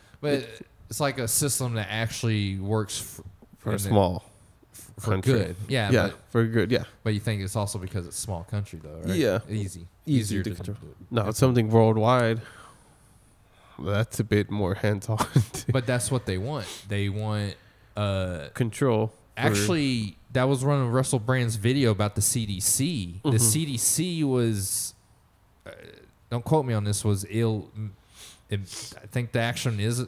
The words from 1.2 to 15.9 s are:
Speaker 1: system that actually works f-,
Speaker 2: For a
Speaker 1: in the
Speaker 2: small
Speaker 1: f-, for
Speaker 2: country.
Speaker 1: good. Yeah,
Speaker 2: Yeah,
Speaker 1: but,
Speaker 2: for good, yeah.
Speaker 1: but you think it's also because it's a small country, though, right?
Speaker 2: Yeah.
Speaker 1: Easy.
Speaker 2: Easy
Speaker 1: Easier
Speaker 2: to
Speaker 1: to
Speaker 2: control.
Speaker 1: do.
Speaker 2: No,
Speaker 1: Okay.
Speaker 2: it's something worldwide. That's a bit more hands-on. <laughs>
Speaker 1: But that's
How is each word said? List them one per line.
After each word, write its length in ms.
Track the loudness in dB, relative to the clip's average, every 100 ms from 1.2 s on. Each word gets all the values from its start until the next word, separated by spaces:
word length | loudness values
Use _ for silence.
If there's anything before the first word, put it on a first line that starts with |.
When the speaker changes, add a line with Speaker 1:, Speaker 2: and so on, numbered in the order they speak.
| -2
Speaker 1:
system 480 | 0 0 -2 -2
that 140 | -4 -4
actually 680 | -4 -4 -2 0 2 0 -2
works 420 | -2 -2 -2 -6
f-, 200 | -10 -14 -18 -20 -20 -8
Speaker 2:
For 120 | -4
a 20 |
Speaker 1:
in 40 | -2
the 100 | 4
Speaker 2:
small 360 | 4 4 0 -8 -20 -20 _ _
Speaker 1:
f-, 180 | -20 -20 -8
for 120 | -2
Speaker 2:
country. 200 | 0 4
Speaker 1:
good. 240 | 2 0 -6 -2
Yeah, 220 | 0 4
Speaker 2:
Yeah, 120 | 4 2
Speaker 1:
but, 80 | -2 -2
Speaker 2:
for 140 | 0 2
good, 240 | 2 2
yeah. 140 | 0 -2 -4
Speaker 1:
but 100 | -2
you 60 | 0
think 220 | -2 -4
it's 140 | -2 -2
also 220 | -4 -4
because 280 | -6 -6 -6
it's 100 | -8
a 20 |
small 240 | -6 -8
country, 360 | -6 -6 -6 -10
though, 180 | -14 -8
right? 120 | -2 2
Speaker 2:
Yeah. 220 | 2 2 -2
Speaker 1:
Easy. 380 | -4 -4 -8 -18 _ 0
Speaker 2:
Easy 300 | 2 2 -2
Speaker 1:
Easier 60 |
Speaker 2:
to 80 | -2
Speaker 1:
to 60 | -6
Speaker 2:
control. 200 | -8 -10
Speaker 1:
do. 140 | -14 -20 -4
Speaker 2:
No, 80 | 0
Speaker 1:
Okay. 80 | 0
Speaker 2:
it's 80 | 4
something 320 | 4 4 6
worldwide. 720 | 6 6 6 4 4 2 0 -6 -18 -20 -20 _ _ _ _ _ _ _ _ -20 -8
That's 380 | -2 0 0 -2
a 40 |
bit 260 | 2 2 2
more 240 | 0 0
hands-on. 440 | 0 0 0 -2 -2 2 2 0
<laughs> 260 | -2 -2
Speaker 1:
But 140 | 0
that's 240 | 0